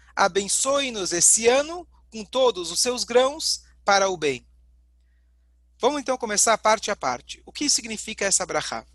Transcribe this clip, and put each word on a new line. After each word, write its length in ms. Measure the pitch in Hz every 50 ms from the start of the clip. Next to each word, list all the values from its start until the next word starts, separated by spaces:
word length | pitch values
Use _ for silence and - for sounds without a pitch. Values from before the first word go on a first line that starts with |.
| _ _ _
abençoe-nos 960 | - 196 196 170 196 202 196 - - - 269 277 285 277 262 233 214 185 165 170
esse 340 | 175 170 - - 220 226
ano 400 | 233 247 269 294 311 339 359 339 - _ _ _ _
com 140 | - 226 208
todos 460 | - - 254 262 247 208 185 175 165
os 100 | 170 -
seus 240 | - 247 247 240 -
grãos 600 | - 233 240 262 262 285 320 - - - - - _ _ _ _
para 240 | - 202 196 196 196
o 80 | 190
bem. 320 | 165 156 147 131 120 120 _ _ _ _ _ _ _ _ _ _ _ _ _ _ _ _ _ _ _ _ _ _ _ _ _ _ _
Vamos 220 | - 240 294 294
então 160 | 269 - 262
começar 400 | - - 220 208 202 - 233 220
parte 340 | 202 - 214 220 214 - -
a 60 | 202
parte. 460 | - - 135 123 120 - - - - _
O 80 | - -
que 160 | - 302 285
significa 560 | - - 220 233 220 208 - - 220 - 208
essa 220 | 196 180 - 185
brachá? 400 | 160 156 151 139 - - 113 110 _ _